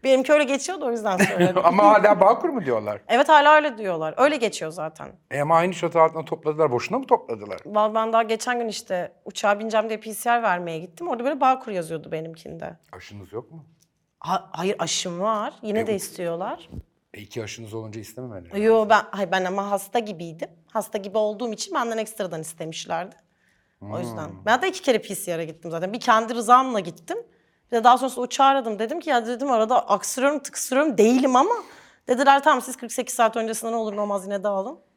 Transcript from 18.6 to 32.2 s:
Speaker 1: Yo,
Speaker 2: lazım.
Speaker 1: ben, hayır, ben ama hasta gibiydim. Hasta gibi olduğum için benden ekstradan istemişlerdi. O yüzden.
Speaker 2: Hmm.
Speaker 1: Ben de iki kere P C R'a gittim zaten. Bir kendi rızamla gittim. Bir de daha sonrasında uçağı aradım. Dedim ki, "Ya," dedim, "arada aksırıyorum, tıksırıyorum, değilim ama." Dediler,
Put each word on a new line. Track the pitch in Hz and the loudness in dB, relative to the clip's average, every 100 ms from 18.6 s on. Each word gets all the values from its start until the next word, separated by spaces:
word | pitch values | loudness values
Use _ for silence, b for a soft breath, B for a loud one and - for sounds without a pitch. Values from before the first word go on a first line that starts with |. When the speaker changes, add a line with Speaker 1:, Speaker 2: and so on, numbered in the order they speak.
Speaker 1:
Yo, | 214 226 | 4 4
Speaker 2:
lazım. | 214 | 6
Speaker 1:
ben, | 214 190 | 4 2
hayır, | 190 190 | -6 -2
ben | 185 | -2
ama | 185 196 202 | -2 -4 -4
hasta | 202 196 240 | -4 -2 -4
gibiydim. | 214 175 170 165 170 _ _ | -4 -10 -12 -12 -14 _ _
Hasta | 226 208 220 | -8 -6 -8
gibi | 202 202 | -4 -2
olduğum | 214 208 233 | -2 -4 -8
için | 214 - | -8 -6
benden | 339 233 226 | -4 -4 -4
ekstradan | 214 - 190 170 | -8 -8 -8 -8
istemişlerdi. | 156 - 160 160 - 170 185 - _ _ _ _ _ _ 101 | -12 -12 -12 -12 -6 -6 -6 -14 _ _ _ _ _ _ -12
O | - | -10
yüzden. | 117 110 101 | -8 -10 -12
Speaker 2:
Hmm. | 95 - | -8 0
Speaker 1:
Ben | 247 | 0
de | 381 | 0
iki | 370 | -4
kere | - 226 | -2 -2
P | 220 | -2
C | 196 - 170 | -10 -8 -8
R'a | |
gittim | 160 160 175 | -8 -12 -10
zaten. | 160 185 | -8 -6
Bir | 220 | -6
kendi | - 220 226 | 2 2 2
rızamla | 233 220 247 262 226 | -6 4 4 4 -4
gittim. | 175 165 - 403 - _ _ _ _ | -6 -12 -10 -10 -10 _ _ _ _
Bir | 233 | 4
de | |
daha | 226 247 | 6 6
sonrasında | 254 254 | 2 -4
uçağı | 247 - 269 | -8 2 4
aradım. | 277 226 208 | 4 0 -4
Dedim | 226 320 | -4 -6
ki, | 320 | 0
"Ya," | 254 220 | -2 0
dedim, | 240 277 | -6 0
"arada | 240 220 247 - | 0 2 2 2
aksırıyorum, | 202 - - 269 294 | -2 -2 0 0 0
tıksırıyorum, | - - - 262 311 220 | -6 -10 -2 0 0 4
değilim | 220 254 262 254 | 4 6 4 4
ama." | 320 466 - B B B - | 4 0 -6 B B B -4
Dediler, | 247 | 0